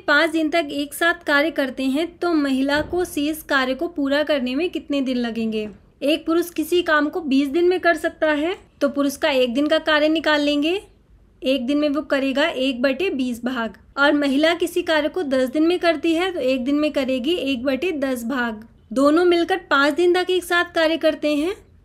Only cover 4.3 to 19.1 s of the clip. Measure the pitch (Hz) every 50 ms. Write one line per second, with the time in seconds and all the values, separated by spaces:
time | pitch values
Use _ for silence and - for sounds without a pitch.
4.3 | 302 277 240 247 254 285 349 349 - 302 - - 285 277 262 262 254 247 240 233
5.3 | 220 226 226 220 214 214 214 208 196 - _ _ _ - 277 277 320 320 - 320
6.3 | 330 349 339 349 - 330 302 311 359 359 349 339 311 302 294 302 294 370 339 269
7.3 | 269 269 294 277 262 349 349 359 370 349 - 339 339 311 - 320 320 - 320 311
8.3 | 302 285 302 339 403 - - _ _ - 285 269 - 277 285 277 269 - - 311
9.3 | 277 254 254 240 226 277 294 302 320 311 311 320 311 294 294 320 311 330 277 311
10.3 | 302 294 294 294 294 294 285 320 359 415 - - _ _ _ _ - _ _ _
11.3 | _ - - 262 269 262 240 247 285 294 302 302 277 311 285 - 294 269 269 269
12.3 | 254 277 302 339 - 254 262 269 240 240 262 277 262 269 359 392 320 254 254 254
13.3 | 233 233 - 247 254 240 226 214 - - - - - 277 277 294 294 294 285 277
14.3 | 262 285 311 330 349 339 359 320 - 359 - 349 320 302 294 302 302 370 359 269
15.3 | 262 262 254 247 254 311 311 330 359 349 349 339 330 277 - 339 320 320 359 381
16.3 | 359 320 254 254 262 254 240 285 285 294 302 302 294 294 262 247 262 254 226 302
17.3 | 359 349 269 269 277 226 247 277 262 262 339 370 320 277 269 269 254 240 233 226
18.3 | 285 254 240 233 220 214 - - - _ _ - 214 262 277 285